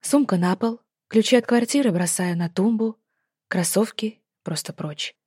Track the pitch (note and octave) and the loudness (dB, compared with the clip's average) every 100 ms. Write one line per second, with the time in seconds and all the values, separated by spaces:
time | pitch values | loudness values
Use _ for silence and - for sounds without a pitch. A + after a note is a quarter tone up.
0 | - C#4+ C#4 F#3 F3+ F#3 A#3 A#3 _ _ | 2 2 2 2 0 0 -2 -4 _ _
1 | _ A3 G#3+ B3 A#3+ A#3+ A#3 C#4+ C4 F3 | _ 2 4 2 4 0 2 0 2 0
2 | F3 - F3+ E3+ E3+ E3+ G3+ A3 A3+ A3 | -2 -2 -2 -2 -4 0 0 0 -2 -6
3 | _ _ _ _ _ F3+ F3 - A3 - | _ _ _ _ _ -4 0 0 0 -2
4 | A3 - _ _ - D#3 - - D3+ D3 | -8 -8 _ _ -8 -8 -8 -10 -10 -10
5 | - _ | -12 _